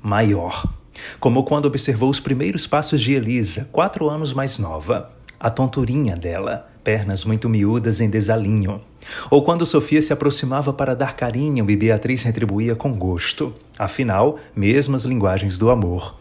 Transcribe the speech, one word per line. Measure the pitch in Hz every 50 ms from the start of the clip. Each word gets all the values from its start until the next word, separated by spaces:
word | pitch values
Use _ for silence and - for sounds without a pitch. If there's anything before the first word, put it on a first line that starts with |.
maior. | - 104 101 104 113 104 101 101 - - - - - - - - - - _ - - - - -
Como | - 127 117 131 135
quando | - 151 147 147
observou | 143 117 139 - - 131 107 127 135
os | 139 -
primeiros | - 135 139 127 151 185 190 170 -
passos | - - 147 147 - 151 143
de | 110 120 139
Elisa, | 135 113 110 123 123 107 92 - 107 - -
quatro | - 156 175 202 - - 160 151
anos | 147 156 156 139 127
mais | 135 135 135 -
nova. | - 104 82 80 80 76 95 117 - - - - - - - -
A | _ - 117
tonturinha | 113 - 131 127 - 143 127 113 120 151 143 110 90
dela, | 87 87 87 82 92 98 - - - - - - - -
pernas | - 110 110 101 101 98 92 -
muito | 110 110 110 - 117
miúdas | 110 107 101 104 113 120 110 113 107 101
em | 117 104
desalinho. | 101 113 101 104 110 110 101 98 110 107 98 92 95 98 - - - - - - - - - -
Ou | 139 143 143
quando | 170 170 170 170
Sofia | 160 - 151 143 - 151 156
se | 151 - 151
aproximava | - 147 147 139 - - 127 131 139 143 139
para | 135 - 139 131 127
dar | 120 139 131 -
carinho | - 135 120 110 123 147 151 143 123 107 101
e | 104
Beatriz | 98 107 113 110 104 - - 131 117 120
retribuía | 117 113 107 113 101 98 104 113 117 113
com | 113 - 147 123
gosto. | 98 90 92 90 85 - - - - 151 123 113 - - - -
Afinal, | - 104 95 - - 135 113 101 95 113 147 151 - - - -
mesmas | 107 98 101 120 143 139 135 139 127 110
linguagens | 123 131 120 98 95 92 95 98 98 92
do | 90 110 117
amor. | 123 117 95 87 87 87 - - - -